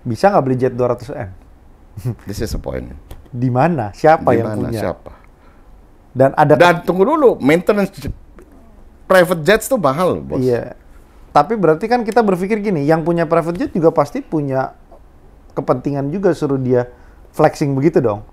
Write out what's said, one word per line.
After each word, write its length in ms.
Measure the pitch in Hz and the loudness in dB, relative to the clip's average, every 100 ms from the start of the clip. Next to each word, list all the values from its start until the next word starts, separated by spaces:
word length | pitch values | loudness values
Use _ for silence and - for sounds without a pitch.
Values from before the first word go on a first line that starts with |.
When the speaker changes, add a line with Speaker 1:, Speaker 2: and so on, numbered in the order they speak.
Speaker 1:
Bisa 260 | 123 110 196 | -8 0 2
nggak 160 | 196 | 2
beli 140 | 131 127 | 0 0
jet 160 | 127 | -2
dua 160 | 117 123 | -2 -2
ratus 180 | 120 113 | -4 -8
M? 220 | 143 98 92 - - - - - - | -12 -12 -16 -20 -20 -20 -20 -20 -12
<laughs> 300 | 120 107 - | -10 -10 -12
Speaker 2:
This 160 | 98 | -8
is 80 | 110 | -6
the 80 | - | -6
point. 340 | - 65 62 67 - - - | -8 -8 -10 -16 -20 -20 -14
Speaker 1:
Di 200 | 120 127 | -4 -2
mana? 460 | 123 156 160 104 | 2 0 0 -6
Siapa 320 | - 156 160 - | 0 2 4 2
Speaker 2:
Di 120 | 117 | 0
Speaker 1:
yang 100 | 110 | 0
Speaker 2:
mana? 80 | 107 117 | -4 -4
Speaker 1:
punya? 160 | 113 | -4
Speaker 2:
Siapa? 320 | 101 - - - - - - - - - - - - | -6 -8 -14 -20 -20 -20 -20 -20 -20 -20 -20 -20 -8
Speaker 1:
Dan 200 | 123 135 | 0 2
ada 220 | 151 147 151 | 4 4 6
Speaker 2:
Dan 240 | 175 170 | 4 4
tunggu 220 | - 175 208 | -2 0 2
dulu, 300 | 320 254 175 | 4 4 4
maintenance 540 | 262 175 180 208 190 - - - - - - - - - - - | 2 2 2 0 -2 -6 -12 -12 -18 -20 -20 -20 -20 -20 -20 -14
private 400 | - 190 170 175 | 2 4 4 2
jets 240 | 151 220 - | 0 0 0
tuh 100 | 262 | -2
mahal, 400 | 147 143 180 90 | 0 0 -2 -2
Bos. 220 | 67 78 | -4 -2
Speaker 1:
Iya. 340 | 127 120 - - - - - - - | 0 -2 -4 -14 -20 -20 -20 -20 0
Tapi 240 | 147 147 | 2 2
berarti 320 | 226 165 160 214 | 2 2 2 0
kan 160 | 247 | -2
kita 220 | 220 247 | 0 2
berpikir 340 | 208 180 190 220 | 2 0 -2 -2
gini, 220 | 208 165 | -2 0
yang 200 | 143 160 | 2 2
punya 240 | 156 170 160 | 0 0 0
private 320 | 165 160 175 | 0 0 -4
jet 120 | 285 | -4
juga 200 | 196 160 | 0 2
pasti 320 | 156 143 339 | 2 -2 -6
punya 480 | - 160 143 131 131 - - - - - - - - | -6 -4 -2 -4 -4 -10 -20 -20 -20 -20 -20 -20 -12
kepentingan 560 | - 135 131 143 143 139 | -6 -2 -2 -2 -4 -4
juga 220 | 190 190 | -2 -2
suruh 240 | 147 151 139 | 0 -2 -2
dia 300 | 123 123 123 - - - - | 0 0 0 -8 -20 -20 -10
flexing 420 | - 151 - 143 | 0 0 0 -2
begitu 260 | 135 151 175 | 0 0 2
dong. 240 | 120 104 - | 0 -2 -8